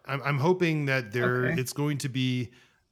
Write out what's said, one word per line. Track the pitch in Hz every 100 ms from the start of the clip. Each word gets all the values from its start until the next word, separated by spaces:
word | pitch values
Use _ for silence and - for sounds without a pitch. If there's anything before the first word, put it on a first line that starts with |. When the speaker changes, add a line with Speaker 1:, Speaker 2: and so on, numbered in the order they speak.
Speaker 1:
I'm, | - 135
I'm | 143 143
hoping | 160 185 170 156 139
that | 131 110
they're, | 123 123 123 127
Speaker 2:
Okay. | 127
Speaker 1:
it's | 127
going | - 147 139
to | 139
be | 127 127 123 120 - _ _ _